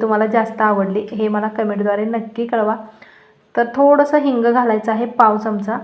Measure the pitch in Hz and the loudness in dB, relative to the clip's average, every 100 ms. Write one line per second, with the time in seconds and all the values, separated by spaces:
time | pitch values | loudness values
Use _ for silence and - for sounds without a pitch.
0 | 220 214 214 233 220 - 214 202 190 196 | 0 0 2 0 -2 0 0 0 0 -4
1 | 208 214 214 208 214 214 214 202 208 202 | -6 -4 -2 -2 -4 -4 -4 -2 -2 -2
2 | 220 233 220 - 233 233 214 220 - - | -2 -4 -6 -8 -4 0 0 -2 -8 -20
3 | - - _ _ _ - 233 254 285 285 | -20 -20 _ _ _ -2 -2 4 4 6
4 | 285 302 277 240 233 247 240 214 220 220 | 4 2 2 2 2 2 2 0 0 -2
5 | 233 - 220 208 220 208 196 240 | -4 2 2 2 -2 -4 -4 -8